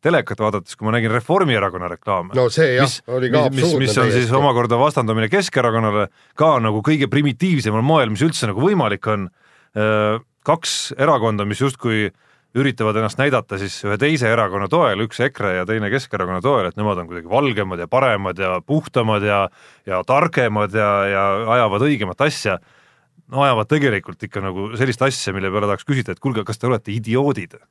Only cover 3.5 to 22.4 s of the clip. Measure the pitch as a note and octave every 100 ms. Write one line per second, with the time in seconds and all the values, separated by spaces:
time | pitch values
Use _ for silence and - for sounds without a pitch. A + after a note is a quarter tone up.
3.5 | C3+ - - C3 G#2+ B2 G#2+ A#2+ C3+ C#3+
4.5 | A#2+ A#2+ A#2 D3 D3 A2+ A2+ A2 F#3+ F#3
5.5 | - A#2+ A2+ A2 G#2 G2+ _ _ - D#3
6.5 | C#3 A2 G#2+ G#2+ D#3 C3+ C#3 D3 A#2+ F#3
7.5 | D#3+ A2 G#2+ B2 D#3+ A#2+ G#2 D#3 D3 A2
8.5 | G2 D#3+ G3+ A#2+ G2+ - G#2+ F#2 _ _
9.5 | _ _ G#2+ G#2+ G#2+ G#2+ A2+ - _ -
10.5 | E3 - - - C#3 C#3+ C#3+ A2 G#2+ G2+
11.5 | G#2 C#3 B2+ A#2+ A2 G#2 - _ _ _
12.5 | A#2+ C3+ A#2+ A2 G#2+ A2 - C#3 C3 -
13.5 | G2 G2 - G#2 G2+ C#3+ D#3 A#2+ A2+ G#2
14.5 | G2 G2 D#3 D3 G2 A2+ - B2+ - G#2
15.5 | F#2 F#2 A2 G#2 B2+ B2+ G2+ F2+ F#2 G#2+
16.5 | C3+ F2+ F#2 G#2+ F#2+ E2+ F2+ E2 A2+ C#3+
17.5 | G#2+ F#2+ F2+ E2+ B2 C3+ G#2 G2 F2+ F#2+
18.5 | F#2 - D3+ - - A2 G#2+ G#2 G2+ G2
19.5 | _ - _ - F#2 F2+ C3+ E3 E3 A#2+
20.5 | G#2+ G#2 G#2+ G#2 G2+ G2 G2 G2 G2 A2+
21.5 | A#2 A2+ G2+ C#3 C#3 G2 F#2 D3 -